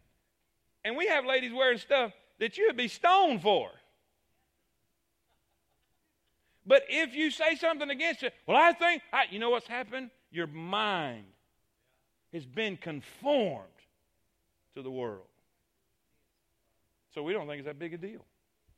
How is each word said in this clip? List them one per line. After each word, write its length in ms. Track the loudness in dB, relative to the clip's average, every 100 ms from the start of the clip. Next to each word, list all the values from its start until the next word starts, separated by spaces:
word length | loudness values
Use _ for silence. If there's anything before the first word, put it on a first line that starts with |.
| _ _ _
<laughs> 520 | _ _ _ _ _
and 120 | -6 -2
we 120 | 0
have 160 | 0
ladies 280 | 2 0 0
wearing 260 | 2 2 2
stuff 340 | 2 2 2 -6 _ -4
that 180 | -4 2
you 120 | 2
would 80 | 2
be 100 | -2
stoned 560 | 2 6 6 6 2
for. 260 | 2 2 0 -12 _ _ _ _ _ _ _ _ _ _ _ _ _ _ _ _ _ _ _ _ _ _ _ _ _ _ _ _
But 200 | 4 6 6
if 280 | -2 -2 0
you 160 | -2
say 240 | 0 -2 0
something 340 | -2 -2 -6
against 320 | -4 -4 -4
it, 100 | -8 -6 2
"Well, 100 | 6
I 160 | 6
think," 300 | 6 2 0 -2
I, 120 | -2 -2
you 120 | -2
know 100 | -2
what's 160 | -2 -4
happened? 440 | -10 -10 -12 -12 _ _
Your 160 | -8 -8
mind 760 | -8 -6 -2 -2 -2 -4 -8 -16 _ _ _ _ _ _ _ _ _ _
has 140 | -14 -10
been 300 | -6 -6 -6
conformed 880 | -10 -12 -12 -6 0 2 0 -4 -14 _ _ _ _ _ _ _ _ _ _ -16
to 60 |
the 80 | -10
world. 360 | -8 -8 -8 -16 _ _ _ _ _ _ _ _ _ _ _ _ _ _ _ _ _ _
So 120 | -10
we 80 | -6
don't 160 | -6 -8
think 100 | -10
it's 80 | -12
that 140 | -12
big 140 | -12
a 40 | -12
deal. 260 | -14 -16 -20 _ _ _ _